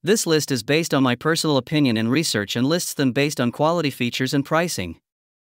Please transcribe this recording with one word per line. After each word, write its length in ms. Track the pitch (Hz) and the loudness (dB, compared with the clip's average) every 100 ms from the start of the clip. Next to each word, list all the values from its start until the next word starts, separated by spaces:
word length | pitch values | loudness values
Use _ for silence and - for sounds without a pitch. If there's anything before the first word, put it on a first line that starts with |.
This 260 | 151 220 - | 2 0 2
list 240 | 156 - | 0 2
is 120 | 131 | -4
based 300 | 104 147 170 | 0 0 2
on 100 | 147 | 2
my 120 | 131 120 | 2 2
personal 420 | 156 160 165 139 | 0 0 2 0
opinion 400 | 127 156 139 110 | 2 0 2 2
and 140 | 113 | 2
research 440 | 135 165 110 101 120 | 0 0 -2 -2 -2
and 120 | 131 | 0
lists 260 | 170 - | 0 -4
them 180 | - 135 | 0 0
based 280 | 120 143 147 | 2 -2 0
on 120 | 123 | -2
quality 380 | - 151 175 151 | 0 0 0 -2
features 440 | 123 120 - 131 | -2 -4 -2 -2
and 120 | 143 135 | -2 0
pricing. 540 | 156 170 - 90 82 _ _ _ _ | -2 -2 -4 -8 -10 _ _ _ _